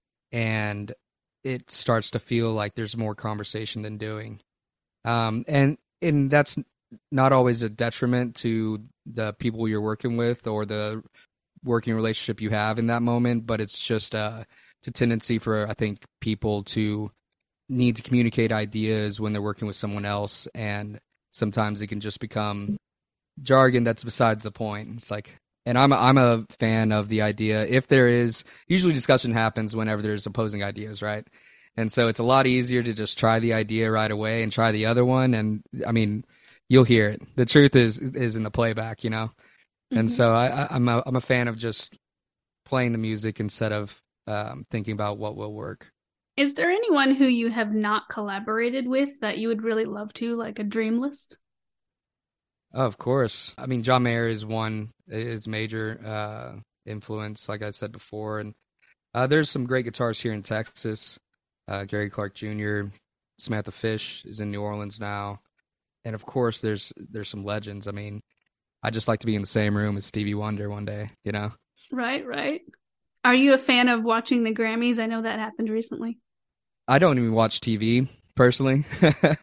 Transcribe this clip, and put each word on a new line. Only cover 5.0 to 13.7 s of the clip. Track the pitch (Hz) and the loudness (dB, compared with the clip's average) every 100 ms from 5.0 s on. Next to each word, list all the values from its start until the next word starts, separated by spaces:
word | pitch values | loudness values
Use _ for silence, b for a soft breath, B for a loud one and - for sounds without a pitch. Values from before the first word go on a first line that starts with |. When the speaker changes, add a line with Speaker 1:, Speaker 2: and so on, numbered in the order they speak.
| 113 | -2
Speaker 1:
Um, | 117 113 110 - | 0 0 -2 0
and, | 147 139 151 _ _ | 4 4 2 _ _
and | 175 147 135 | 0 2 4
that's | 147 143 - - _ _ - _ | 4 2 -2 -8 _ _ -20 _
not | 135 131 | 2 6
always | 135 123 117 | 6 6 2
a | 117 | -2
detriment | 107 117 - 123 123 123 - | -4 -4 -2 0 0 -2 -4
to | 120 113 110 107 107 _ - | -2 -2 -2 -4 -10 _ -12
the | 117 107 | -6 -6
people | 104 120 113 113 | -4 -4 -2 -2
you're | 107 | 0
working | 107 107 127 117 | -2 -2 -2 0
with | 117 120 - | 0 -2 -4
or | 107 104 | -4 -4
the | 107 107 110 - b b _ _ _ | -4 -4 -6 -12 b b _ _ _
working | 127 117 113 | -2 0 0
relationship | 110 110 113 - 104 | 0 0 -2 -4 -4
you | 107 | -2
have | 107 107 110 | 0 0 0
in | 117 | 0
that | 117 | 0
moment, | 120 120 123 120 113 | 2 2 2 0 -2
but | 110 | -4
it's | 107 | -4